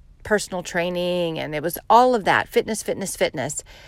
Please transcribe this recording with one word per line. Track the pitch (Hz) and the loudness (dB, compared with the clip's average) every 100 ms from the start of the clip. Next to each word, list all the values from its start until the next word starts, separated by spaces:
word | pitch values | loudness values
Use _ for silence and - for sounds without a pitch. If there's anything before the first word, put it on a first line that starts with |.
| - - | -12 -14
personal | - 208 - 180 | 0 0 0 -8
training, | 160 180 175 180 180 180 170 160 | -6 -4 -2 -2 -2 -2 -2 -4
and | 139 | -6
it | 151 | -4
was | 165 - - | -6 -4 4
all | 226 254 240 | 6 6 4
of | |
that, | 175 120 - | 2 2 2
fitness, | 240 220 220 | 0 -2 -4
fitness, | - 190 190 - | -6 -6 -6 -2
fitness. | 180 151 127 - - - | -4 -2 -6 -8 -12 -18